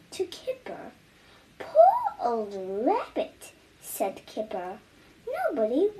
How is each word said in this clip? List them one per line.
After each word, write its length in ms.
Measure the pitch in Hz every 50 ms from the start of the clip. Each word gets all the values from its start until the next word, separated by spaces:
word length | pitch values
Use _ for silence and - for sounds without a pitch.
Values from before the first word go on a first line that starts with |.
| - -
to 140 | - - 370
Kipper. 640 | - - - - 508 508 - - 381 - - - - - - _ - - - - - - - - - -
"Poor 460 | - - - - 622 679 762 906 988 932 807 - -
old 340 | - - 233 226 214 403 202 190 190 185 196 202 240
rabbit," 680 | 311 427 508 - - - - 214 - - - - - - - - _ - -
said 440 | - - - - 214 190 - - -
Kipper. 540 | - - 233 214 220 - 185 175 180 202 220 - - - - - - - - - 466 554 719
"Nobody 500 | 740 605 339 240 214 214 247 294 392 427 415